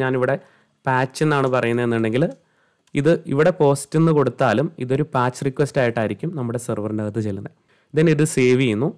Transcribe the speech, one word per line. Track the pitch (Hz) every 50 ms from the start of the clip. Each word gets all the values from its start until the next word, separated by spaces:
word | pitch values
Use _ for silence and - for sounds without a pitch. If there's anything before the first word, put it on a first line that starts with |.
| 131
ഞാനിവിടെ | 131 131 127 123 127 139 139 - _ _ _ _ _ _ _ - 135
പാച്ച് | 131 127 135 131 - - 156
എന്നാണ് | 156 147 139 135 131 127
പറയുന്നതെന്നുണ്ടെങ്കിൽ | 123 117 117 117 120 120 120 117 113 113 110 110 131 160 220 277 _ _ _ _ _ _ _ _ _ _ _ - 143
ഇത് | 139 156 170 - - - 139
ഇവിടെ | 139 156 180 180 -
പോസ്റ്റ് | 151 139 143 139 - - - 156
എന്ന് | 160 165 156 147
കൊടുത്താലും | 135 127 120 - 139 120 104 117 143 - - - 127
ഇതൊരു | 123 131 135 156 160 -
പാച്ച് | 127 123 127 - - 139
റിക്വസ്റ്റ് | 139 131 - 151 127 - 143 123
ആയിട്ടായിരിക്കും | 117 117 120 110 104 104 - - 165 185 147
നമ്മുടെ | 123 117 117 120 117
സെർവറിൻ്റെ | - 113 104 104 107 107 107 107
അകത്ത് | 104 104 117 107
ചെല്ലുന്നത്. | 104 98 95 101 - _ _ _ _ _ _ _ _ -
Then | 151 160 165 156
ഇത് | 143 156 156 -
സേവ് | 135 127 123 127 127 135
ചെയ്യുന്നു. | 120 104 104 - - -